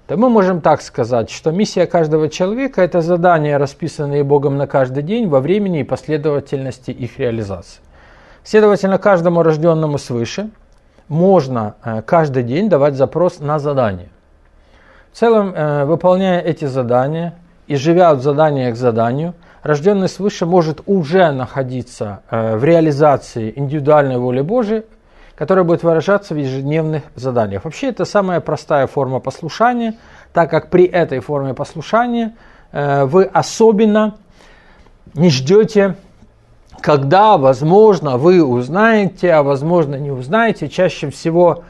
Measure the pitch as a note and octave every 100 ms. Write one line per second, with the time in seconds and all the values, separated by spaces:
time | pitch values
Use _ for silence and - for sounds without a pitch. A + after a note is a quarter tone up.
0 | - E3 B3+ A3 F#3 F3+ D#3+ D3 - -
1 | A2+ A#2+ A2 - D#3+ E3+ G#3 G3 E3 F3
2 | D#3 D#3 D#3 - F#3 A3+ C4+ - F3+ F3
3 | D#3+ F3 F3+ E3 D3+ C#3+ C#3 - E3+ -
4 | C#3+ C#3+ C#3 C#3+ C#3+ C#3 C3+ D3 B2+ C3
5 | D3 A#3 G#3 C#3 C#3 G#3 G3+ E3 C3+ C3
6 | - D3+ D3+ C#3+ C#3 C#3 C3+ B2 - B2
7 | A#2+ - B2+ A2+ G2+ F#2 - - _ _
8 | - - _ - - G#3+ G#3+ G3 F#3+ F#3+
9 | G#3 F#3 F3 E3+ D#3+ D#3 E3+ D#3+ D#3 C#3+
10 | - A#2+ A#2 - G#3+ - _ _ _ _
11 | - D3+ F#3+ F#3 C3+ B2 G#2+ - A#2 A2
12 | - E3+ D#3 C3 A#2+ C#3+ G#3+ D#3 D3 C3+
13 | C3+ D#3+ F3 - D3 D3+ C#3+ C#3 A2+ F#2
14 | F2 _ _ _ _ _ _ _ _ _
15 | _ - A#3 A3 G3 E3+ D3+ D3 C#3+ D#3+
16 | F3+ F#3 F#3+ F3+ F3 D3+ D3 C3 A#2+ B2
17 | C3+ D#3+ E3+ - _ _ - C#3+ D3 E3+
18 | F3 C#3+ C#3 C#3+ D#3 C#3+ B2 A#2 B2+ A2+
19 | A#2 C3+ E3 E3 - _ - D3 F3 G3+
20 | F3+ - G3+ - E3+ F3+ D#3 D3 - G3
21 | C#3+ F#3 E3+ C3+ B2 C#3 B2+ B2+ A#2+ -
22 | G#2+ G2 - A#2 A2+ A2 C#3+ E3+ D#3+ C#3
23 | D3+ C3 - A#2+ A2 C3 C#3 D3+ C#3 D3+
24 | C#3 B2 B2 B2+ D3 B3 G#3 A3 A3 _
25 | _ _ - - D3 F#3+ E3+ E3+ E3 D#3+
26 | F#3 G3+ G3+ D3+ C3+ C3+ C#3 D#3 D#3 D#3
27 | - - B2+ A#2+ G#2+ F#2+ D#3+ - C4+ G#3
28 | E3 G#3 F#3+ E3+ - D3+ - D3+ B2+ -
29 | C3 C3 C#3 - D#3+ - A#3 A#3+ A3+ A3
30 | - - - - E3 D#3 - F3+ F3+ F3+
31 | C#3+ C3 - D3 C3+ A#2+ - E3 - A3
32 | B3 A#3 A3+ - - - _ D3 C#3+ C#3
33 | C#3 F3 F#3+ E3 - - A3+ G#3 A3 G#3
34 | G#3+ G#3+ _ _ - - _ - - _
35 | - - F3 C3 C3 G3+ A3 G3+ G3 -
36 | _ _ _ _ _ _ _ - - D3+
37 | C#3 F#3 G#3+ F#3+ C3 B2 D3+ F#3+ A3 F3+
38 | D3 B2+ D#3+ F#3 D3 B2 B2 F3 A3+ A3
39 | G3 - F3+ D#3+ C#3 C3+ D3+ F3 C#3+ C#3
40 | C#3+ C3 B2+ G#3+ A#3 - D3 - F3+ -
41 | C#3+ C3+ E3 E3 F3 D3+ -